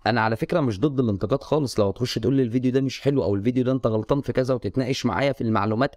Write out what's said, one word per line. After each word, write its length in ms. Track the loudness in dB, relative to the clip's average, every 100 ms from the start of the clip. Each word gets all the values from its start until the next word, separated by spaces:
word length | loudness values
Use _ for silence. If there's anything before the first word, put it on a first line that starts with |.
| -2
انا 140 | 0
على 140 | 0 0
فكره 240 | 0 0
مش 200 | 0 0
ضد 200 | 0 2
الانتقاد 440 | 0 0 -2 -2
خالص، 360 | 0 -2 0 0
لو 120 | 0
تخش 240 | 0 -4 -2
تقول 180 | 0
لي 100 | 2
الفيديو 280 | 2 0 2
ده 100 | 2
مش 200 | 0 -2
حلو 220 | 0 0
او 120 | 0 0
الفيديو 280 | 0 0
ده 80 | 0
انت 160 | 0 0
غلطان 340 | 0 0 -2
في 120 | 0
كذا 200 | -2 0
وتتناقش 520 | -2 -2 -2 -2 -2 -2
معايا 260 | 0 0
في 100 | 0
المعلومات، 540 | 0 0 0 0 -2